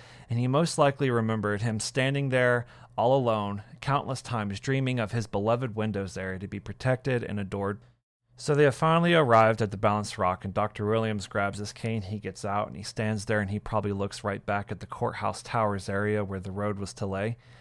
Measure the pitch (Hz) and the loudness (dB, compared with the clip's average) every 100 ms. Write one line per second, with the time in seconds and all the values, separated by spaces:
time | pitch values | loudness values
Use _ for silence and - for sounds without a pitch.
0 | - - - 117 127 139 165 - 143 139 | -20 -18 -4 0 2 4 2 4 4 4
1 | 135 120 110 110 104 104 113 110 - 139 | 0 2 2 0 0 0 -2 -2 -4 0
2 | 131 139 139 127 123 120 120 - - - | 0 0 0 2 4 2 -2 -14 -12 0
3 | 117 135 120 110 101 101 - - - 139 | 2 4 2 0 -2 -6 -10 -10 -2 -2
4 | - 131 - 120 101 98 - 135 131 127 | -2 -8 -6 -4 -4 -4 -2 0 0 0
5 | 107 117 101 101 104 120 131 104 107 101 | -2 -2 -2 -2 2 0 0 -2 -2 -2
6 | 98 95 95 92 98 101 - 98 131 127 | -4 -6 -6 -6 -8 -8 -10 -4 0 0
7 | - 123 117 101 95 98 98 104 - _ | 0 -2 -2 -6 -4 -4 -4 -4 -10 _
8 | _ _ _ - - 143 147 - 160 165 | _ _ _ -10 0 4 6 6 4 4
9 | 170 170 135 113 110 110 107 98 107 104 | 6 6 8 8 8 6 0 0 0 2
10 | 104 - 92 92 98 92 107 - 104 113 | -2 0 0 0 -2 -2 -2 -2 0 2
11 | 110 107 92 107 101 101 104 - 117 113 | 0 -2 -4 -2 -2 -4 -10 -6 -4 -4
12 | 95 107 95 92 104 101 107 - 101 - | -4 -6 -8 -8 -4 -2 -4 -6 -10 -4
13 | 110 110 104 107 98 104 - 110 101 98 | -2 -2 0 0 0 -4 -2 -2 -2 -2
14 | 98 - 104 98 - 101 98 98 - - | -4 -4 -6 -4 -2 -4 -4 -10 -10 -4
15 | 113 104 104 98 - 120 107 98 92 98 | -4 -2 -4 -6 -4 0 0 0 -2 -2
16 | 104 104 98 95 95 95 104 101 98 - | 0 0 -2 -6 -8 -4 -4 -4 -6 -6
17 | 98 95 107 120 - - | -4 -2 -4 -4 -12 -20